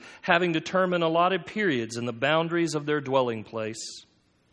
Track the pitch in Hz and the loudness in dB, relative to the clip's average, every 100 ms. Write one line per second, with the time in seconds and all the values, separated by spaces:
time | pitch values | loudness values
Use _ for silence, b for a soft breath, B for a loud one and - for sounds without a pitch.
0 | B B - 175 180 160 - 185 185 175 | B B 0 2 2 0 0 0 2 2
1 | 165 165 180 185 - 214 202 123 113 117 | 2 4 2 0 -4 -2 0 0 -2 -4
2 | 120 117 135 160 165 170 170 151 147 151 | -6 -2 2 2 2 0 0 -2 -2 -2
3 | 131 135 123 113 95 113 110 113 - - | 2 2 2 -2 -6 -6 -6 -8 -12 -14
4 | - _ _ _ _ | -20 _ _ _ _